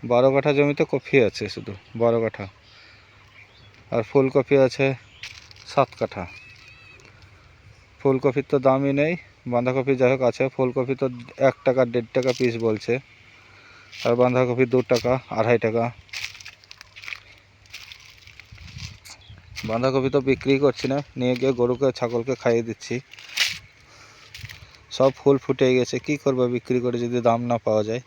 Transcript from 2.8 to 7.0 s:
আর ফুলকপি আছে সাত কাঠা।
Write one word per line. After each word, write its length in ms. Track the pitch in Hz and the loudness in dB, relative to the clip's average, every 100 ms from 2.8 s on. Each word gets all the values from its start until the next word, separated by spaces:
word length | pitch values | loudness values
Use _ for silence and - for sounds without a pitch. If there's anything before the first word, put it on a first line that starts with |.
| - - _ _ - - - - - - - | -20 -20 _ _ -20 -20 -20 -20 -20 -20 -6
আর 100 | 117 113 | -6 0
ফুলকপি 460 | 139 131 139 123 139 131 | 2 2 0 2 4 4
আছে 200 | - 135 131 - - - - - - - | 2 -2 -2 -12 -20 -20 -20 -20 -20 -6
সাত 180 | - 131 - | -2 -2 -2
কাঠা। 240 | 113 - 87 - - - - - - - | -6 -6 -12 -14 -20 -20 -20 -20 -20 -20